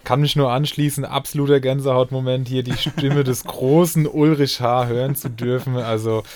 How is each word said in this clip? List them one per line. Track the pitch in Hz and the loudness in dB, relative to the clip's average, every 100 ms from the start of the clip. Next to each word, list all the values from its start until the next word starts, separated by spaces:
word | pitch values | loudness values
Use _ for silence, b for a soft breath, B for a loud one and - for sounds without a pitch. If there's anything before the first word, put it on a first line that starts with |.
Kann | - 127 | -2 2
mich | 147 147 | 2 2
nur | 135 | 2
anschließen, | 123 147 - 147 139 | 2 -2 -2 -2 -2
absoluter | 135 139 - 147 143 143 | -4 -6 -4 -2 2 2
Gänsehautmoment | 131 139 135 127 127 131 131 127 123 | 2 -2 0 2 2 0 -2 -2 -2
hier, | 127 | -4
die | 123 - | -2 -4
Stimme | 139 - 139 143 | -4 -2 0 2
des | 131 123 | 0 -2
<laughs> | - | -6
großen | - 131 156 170 165 151 | -4 2 4 4 2 0
Ulrich | 156 151 147 139 - | 4 4 4 2 0
H. | 123 123 120 | 0 0 0
hören | 120 135 139 | 0 -2 -4
zu | 135 | -6
dürfen, | 117 120 127 127 123 | -6 -2 -2 -2 -4
also, | 113 110 113 110 - | -2 -2 0 -2 -4